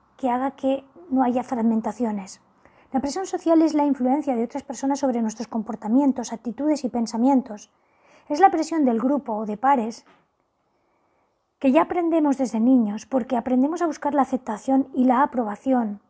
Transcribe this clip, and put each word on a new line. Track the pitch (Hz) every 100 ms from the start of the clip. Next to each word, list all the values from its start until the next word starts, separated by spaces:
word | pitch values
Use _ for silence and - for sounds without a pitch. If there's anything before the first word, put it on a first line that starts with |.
| _ _
que | 254
haga | 247 269
que | 269 269 269 - - -
no | 262
haya | 247 247
fragmentaciones. | 233 240 226 220 220 208 233 208 190 - _ _ _ _ _
La | 269
presión | 285 359 370
social | 359 330 330
es | 320
la | 294
influencia | 294 262 247 285 285
de | 233
otras | 240 277
personas | - 240 269 277
sobre | 269 240
nuestros | 220 214 226
comportamientos, | 226 208 214 208 247 285 254 226
actitudes | 220 240 208 294 285
y | 247
pensamientos. | 240 226 220 254 269 - 214 - _ _ _ _ _ -
Es | 294
la | 381
presión | 349 311 330
del | 254 226
grupo | 254 285 -
o | 214 214
de | 208
pares | 262 277 220 214 - _ _ _ _ _ _ _ _ _ _ _ _ _ _ _
que | 269
ya | 285
aprendemos | 339 359 339 320 294 269
desde | 254 220
niños, | 233 262 214 214 -
porque | 262 233 240
aprendemos | 247 254 277 349
a | 349
buscar | - 285
la | 277
aceptación | 254 262 - 208 - 269 269
y | -
la | 254 247
aprobación. | 294 247 214 208 262 247 220 202 _